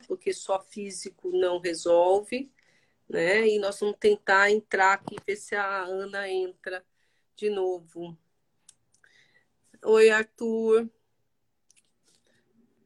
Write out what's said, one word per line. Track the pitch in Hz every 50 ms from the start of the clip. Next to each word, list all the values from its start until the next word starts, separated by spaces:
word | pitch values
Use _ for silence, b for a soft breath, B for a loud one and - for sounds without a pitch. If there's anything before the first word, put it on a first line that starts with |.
| -
porque | - 190 185 - 196 185
só | - - - 190 190
físico | - _ - 214 202 202 185 180 - 196 - _ - 185 180
não | 185 185 180 175 175
resolve, | 175 180 165 160 - 175 170 170 175 185 190 202 208 - 247 262 277 - _ _ _ _ _ _ _ _ _ _ _ -
né? | 170 170 165 175 196 220 226 220
E | 214 208
nós | 196 196 196 -
vamos | 208 208 202 -
tentar | - 214 208 202 - - 196 196 196 202
entrar | 208 214 - - - 196 190 190 196
aqui, | 196 - - 208 196 -
ver | - 196
se | 208 - - 214
a | 208 196 196 196 196 180
Ana | 180 190 190 196 196 196 196 202 190
entra | 185 185 185 180 180 _ - 190 185 185 - _ _ _ _ _ _ _ _ _ _
de | - 208 208
novo. | 208 196 185 185 180 175 170 170 - 170 175 175 165 - _ _ _ _ _ _ _ _ _ _ _ _ _ _ _ _ b b b b b b b b b b b _ _ _ _ _ -
Oi, | 220 220 220 220 220
Arthur. | 214 220 220 - _ - 240 226 220 226 226 220 220 226 233 226 - _ _ _ _ _ _ _ _ _ _ _ _ _ _ _ _ _ _ _ _ _ _ _ _ _ _ _ _ _ _ _ _ _ _ _ _ _ _